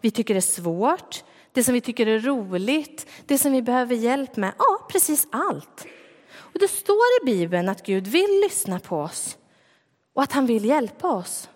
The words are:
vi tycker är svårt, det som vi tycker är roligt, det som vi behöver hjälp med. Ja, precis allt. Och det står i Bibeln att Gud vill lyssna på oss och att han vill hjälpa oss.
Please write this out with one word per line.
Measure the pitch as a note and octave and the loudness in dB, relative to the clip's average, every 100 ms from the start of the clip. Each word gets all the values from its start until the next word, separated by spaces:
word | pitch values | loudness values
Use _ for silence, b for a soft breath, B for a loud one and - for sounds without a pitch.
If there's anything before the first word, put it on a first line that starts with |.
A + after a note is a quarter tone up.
vi | A3+ | 0
tycker | G#3+ G#3+ G3 | -2 0 0
är | |
svårt, | F3+ - E3+ E3 A#3 F4 - - b b b | 0 -2 -4 0 0 0 -6 -18 b b b
det | - | -2
som | B3 | 2
vi | B3 | 0
tycker | - A#3 A3 | -2 -2 2
är | A3 | 2
roligt, | A#3 C#4 G3 F3+ G3+ D4+ D4+ - - B B | 0 -2 -2 -4 0 -2 -2 -14 -18 B B
det | C#4 | 0
som | C#4+ | 2
vi | C4 | 2
behöver | A#3+ B3 B3 A#3+ | 2 0 0 0
hjälp | A#3 C4 C4+ - | 0 0 -4 -4
med. | G3 - | -4 2
Ja, | C5 A4+ - | 2 2 -2
precis | F#4+ - D4 - | -2 0 0 -2
allt. | B3 G4 D3 - - - B B B B | -2 -2 -4 -10 -20 -20 B B B B
Och | B B E4 | B B -2
det | F#4+ | 0
står | - - G#4 A#4+ B4 | 0 0 4 6 4
i | C4 | 2
Bibeln | G3+ E3+ F3 F3+ | 0 2 0 0
att | G3 - | -4 -2
Gud | F#3+ F#3+ | -2 0
vill | C4+ G4+ G4 | 0 4 4
lyssna | G4+ - - F3+ | 2 0 -4 -6
på | - D#3+ | -4 -6
oss | D3+ - - - b b b b b b b | -6 -8 -10 -12 b b b b b b b
och | - | -2
att | C#4 | 0
han | C#4 C4 | 0 2
vill | A3+ G#3 | 2 2
hjälpa | D4 A#3 - F4+ | 0 0 -4 -4
oss. | A3 F3 - - | -2 -4 -12 -14